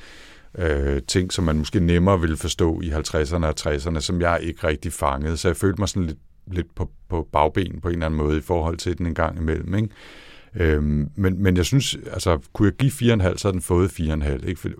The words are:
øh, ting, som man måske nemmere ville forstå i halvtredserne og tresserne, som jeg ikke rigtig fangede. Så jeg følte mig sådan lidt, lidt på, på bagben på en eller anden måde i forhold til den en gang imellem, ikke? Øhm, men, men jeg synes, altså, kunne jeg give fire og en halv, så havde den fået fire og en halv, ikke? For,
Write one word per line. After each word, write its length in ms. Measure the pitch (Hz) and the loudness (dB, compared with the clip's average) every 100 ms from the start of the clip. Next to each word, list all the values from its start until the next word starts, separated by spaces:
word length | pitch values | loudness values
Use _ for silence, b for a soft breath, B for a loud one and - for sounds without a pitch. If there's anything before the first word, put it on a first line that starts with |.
| B B B B B - | B B B B B -4
øh, 440 | 82 71 69 69 | -2 0 0 -2
ting, 300 | - 98 92 | 0 0 0
som 120 | - | 0
man 140 | 82 78 | 0 0
måske 220 | 76 107 | 0 2
nemmere 400 | 85 87 92 95 | 4 4 4 4
ville 160 | 80 78 | 2 -2
forstå 440 | 82 - 85 82 | -4 0 0 0
i 80 | 82 | -2
halvtredserne 580 | 76 76 82 73 85 80 | -4 -2 -2 0 0 0
og 80 | 76 | -2
tresserne, 440 | 78 73 78 78 | -2 -2 -2 -4
som 200 | 73 90 | -2 0
jeg 180 | 85 82 | 2 0
ikke 240 | 82 - 82 | -2 -4 -2
rigtig 260 | 76 85 | -2 -4
fangede. 440 | - 76 67 76 82 | -2 -2 0 -2 0
Så 120 | 92 | 0
jeg 80 | 82 | 2
følte 240 | 98 92 | 0 0
mig 80 | 95 | -2
sådan 180 | 98 82 | -2 -4
lidt, 120 | 78 - _ - | -6 -14 _ -8
lidt 280 | 90 - | -6 -6
på, 160 | - 82 - - | -6 -8 -8 -6
på 200 | 82 76 | -6 0
bagben 480 | 73 78 98 87 82 | 2 2 2 -4 -4
på 80 | 87 | -4
en 60 | |
eller 120 | 85 80 | -2 -2
anden 120 | 78 | 0
måde 200 | 76 78 | 2 0
i 20 | |
forhold 360 | - 87 82 82 | 0 0 0 -2
til 220 | 90 85 | -4 -2
den 80 | 85 | -2
en 80 | |
gang 240 | 80 80 85 | -2 -2 -2
imellem, 360 | 78 78 85 | -2 -2 -2
ikke? 140 | 101 107 B B B B B B | -2 -2 B B B B B B
Øhm, 560 | 92 80 76 73 73 71 - | 0 2 2 2 0 -2 0
men, 260 | 95 92 | 0 2
men 140 | 95 90 | 2 2
jeg 80 | |
synes, 320 | 82 139 - - - | 4 2 0 -6 -8
altså, 260 | - 92 78 - | -2 0 0 -2
kunne 140 | - 101 | 2 2
jeg 100 | - | 4
give 140 | 135 | 0
fire 200 | - 120 | 2 2
og 20 | |
en 60 | 110 | 4
halv, 180 | 90 92 | 2 0
så 100 | 101 | -2
havde 40 | |
den 80 | 92 | -2
fået 280 | - 87 95 | 2 2 2
fire 200 | - 78 | 0 -2
og 40 | |
en 80 | 78 | 0
halv, 260 | 71 69 - | -2 -2 -4
ikke? 120 | 90 | -6
For, 80 | - | -8